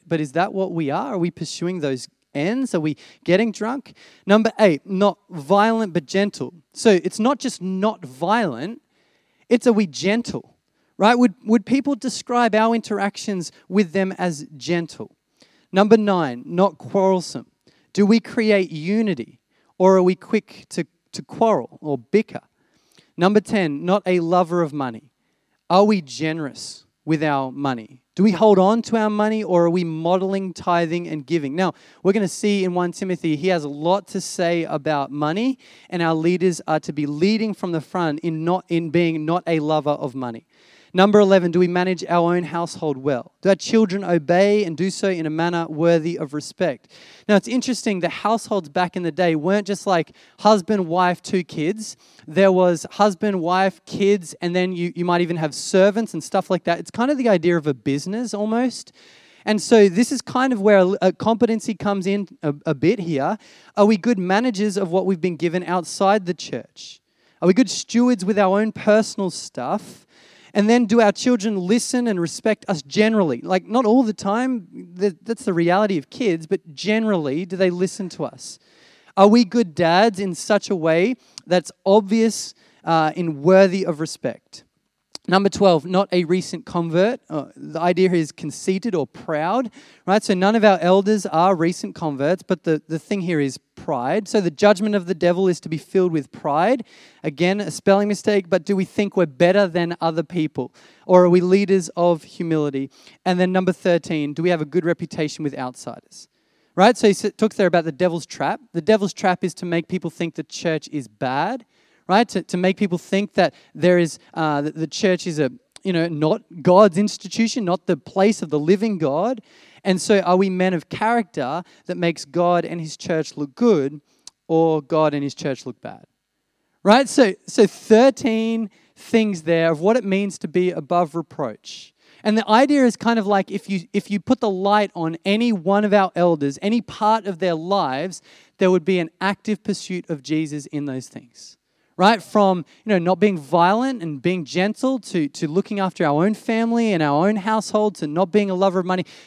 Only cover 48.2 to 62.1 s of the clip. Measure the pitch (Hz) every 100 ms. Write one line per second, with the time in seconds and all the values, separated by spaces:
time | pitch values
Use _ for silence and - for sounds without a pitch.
48.2 | 208 226 - 208 156 180 180 185 170 151
49.2 | 175 160 160 202 196 196 202 175 151 _
50.2 | _ - 208 214 170 208 170 175 180 175
51.2 | - 190 165 - 151 220 214 - _ _
52.2 | - 156 196 185 180 170 - - 208 180
53.2 | 214 190 160 185 190 - - - 196 208
54.2 | 160 - 175 180 185 180 175 165 175 175
55.2 | 175 160 156 - - 190 196 202 226 160
56.2 | - 196 - 180 - 170 170 - 254 285
57.2 | 240 185 170 170 147 135 - 143 185 214
58.2 | 247 208 214 226 254 - - _ _ _
59.2 | _ _ - 214 - 226 202 175 240 269
60.2 | - 254 262 226 202 196 180 196 185 -
61.2 | 214 226 233 220 - - 208 202 185